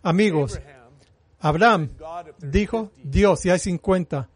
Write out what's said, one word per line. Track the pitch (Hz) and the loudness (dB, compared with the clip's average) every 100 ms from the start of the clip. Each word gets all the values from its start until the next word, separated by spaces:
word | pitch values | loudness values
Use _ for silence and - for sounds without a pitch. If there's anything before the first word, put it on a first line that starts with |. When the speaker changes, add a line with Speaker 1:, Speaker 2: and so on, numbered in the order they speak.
| 180 | 0
Speaker 1:
Amigos, | 175 214 156 135 107 | 2 2 2 -2 -6
Speaker 2:
Abraham | - - - _ _ _ _ _ | -14 -20 -20 _ _ _ _ _
Speaker 1:
Abraham | 156 156 233 202 147 | -2 4 4 4 0
Speaker 2:
said, | - | -8
God, | 156 170 160 | -14 -14 -16
if | - | -14
there's | 143 | -10
Speaker 1:
dijo, | 165 202 226 214 | -8 -6 -6 -8
Speaker 2:
fifty | _ 143 | _ -4
Speaker 1:
Dios, | 156 202 160 | 2 2 2
si | 180 | 2
hay | 180 | 0
cincuenta | 202 175 - 185 165 143 127 | 0 -4 0 0 0 -6 -8